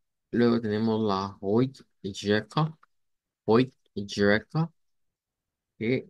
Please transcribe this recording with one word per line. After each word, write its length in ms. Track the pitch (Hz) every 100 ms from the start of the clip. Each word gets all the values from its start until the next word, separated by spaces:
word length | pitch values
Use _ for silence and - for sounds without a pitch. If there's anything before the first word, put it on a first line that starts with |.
| _ _ _
luego 280 | 110 120 117
tenemos 400 | 110 107 113 110
la 340 | 107 95 98 98
Heuschrecker, 1300 | 98 113 131 - - _ 101 98 101 107 110 151 156 - _ _ _ _ _ _ -
Heuschrecker, 1200 | 117 127 - _ 101 101 104 101 107 - 156 165 - _ _ _ _ _ _ _ _ _ _
que 300 | 110 131 -